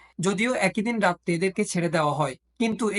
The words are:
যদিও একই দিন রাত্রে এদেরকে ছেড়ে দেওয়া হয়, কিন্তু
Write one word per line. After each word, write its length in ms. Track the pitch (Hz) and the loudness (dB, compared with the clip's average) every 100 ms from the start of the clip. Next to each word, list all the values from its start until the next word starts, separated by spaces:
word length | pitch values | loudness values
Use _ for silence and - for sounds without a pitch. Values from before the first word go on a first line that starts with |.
| - - | -18 -2
যদিও 320 | 180 196 233 247 190 | 0 2 0 2 0
একই 140 | 196 214 | 0 -2
দিন 100 | 226 190 | 2 0
রাত্রে 240 | 170 - 170 | 0 -2 0
এদেরকে 260 | 190 185 202 | 0 -2 -2
ছেড়ে 180 | 180 170 160 | -2 0 2
দেওয়া 180 | 151 139 | 0 0
হয়, 160 | 139 131 _ - | -2 -4 _ -4
কিন্তু 240 | 226 - 214 | -2 0 0